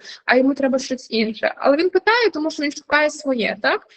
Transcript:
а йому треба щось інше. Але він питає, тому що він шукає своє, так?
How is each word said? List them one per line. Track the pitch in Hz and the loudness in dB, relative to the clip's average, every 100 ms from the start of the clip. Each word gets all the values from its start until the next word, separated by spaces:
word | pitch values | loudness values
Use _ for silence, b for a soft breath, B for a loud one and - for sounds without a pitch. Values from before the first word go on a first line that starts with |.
| B B - | B B 0
а | 247 | 4
йому | 269 | 4
треба | 277 269 262 | 2 0 -2
щось | - 254 - | -4 -8 -4
інше. | 220 220 214 - - | -2 -2 -2 -4 0
Але | - 285 | 2 2
він | 359 | 2
питає, | 370 - 480 427 | 0 2 2 2
тому | 311 311 | 0 -6
що | 311 | -4
він | 294 | -6
шукає | - - 294 302 | -6 0 2 2
своє, | 302 277 247 196 196 | -2 -4 -2 -2 -2
так? | 262 415 _ | -2 -2 _